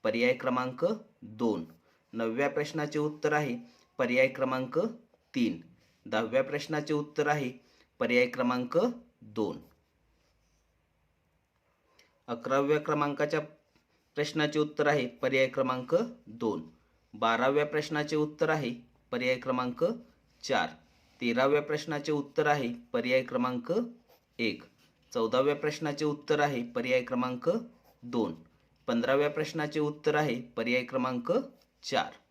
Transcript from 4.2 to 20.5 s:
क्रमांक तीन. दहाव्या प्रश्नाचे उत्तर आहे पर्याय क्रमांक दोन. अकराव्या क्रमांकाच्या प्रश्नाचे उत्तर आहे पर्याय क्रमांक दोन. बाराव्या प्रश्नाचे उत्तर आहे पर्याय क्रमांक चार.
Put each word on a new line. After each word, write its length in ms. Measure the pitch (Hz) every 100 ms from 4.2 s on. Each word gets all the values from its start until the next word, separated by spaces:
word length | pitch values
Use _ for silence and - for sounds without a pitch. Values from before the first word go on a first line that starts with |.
| 131
क्रमांक 520 | 131 131 127 127 151 220 - _ _ _ 135
तीन. 260 | 113 85 - _ _ _ -
दहाव्या 380 | 110 113 127
प्रश्नाचे 500 | 135 147 - 156 147
उत्तर 340 | 151 147 - 143
आहे 240 | 151 131 - _ _ _ _
पर्याय 280 | 120 123 123
क्रमांक 500 | 127 123 123 123 165 233 - - _
दोन. 360 | 110 107 101 - - _ _ _ _ _ _ _ _ _ _ _ _ _ _ _ _ _ _ _ _ _ _ _ - _ -
अकराव्या 520 | 117 123 135 139 151
क्रमांकाच्या 600 | 151 147 147 143 147 160 151 - _ _ _ _ _ -
प्रश्नाचे 440 | 147 160 147 151
उत्तर 280 | 151 151 143
आहे 200 | 147 123
पर्याय 400 | - 131 135 131
क्रमांक 480 | 127 127 127 123 180 233 - -
दोन. 340 | 113 117 92 80 - _ _ _
बाराव्या 520 | 104 113 113 127 143 147
प्रश्नाचे 500 | 151 151 151 147 151
उत्तर 340 | 151 151 160
आहे 260 | 156 127 120 - _ _
पर्याय 280 | 123 127 127
क्रमांक 440 | 131 127 123 120 175 233 - _ _ _
चार. 280 | -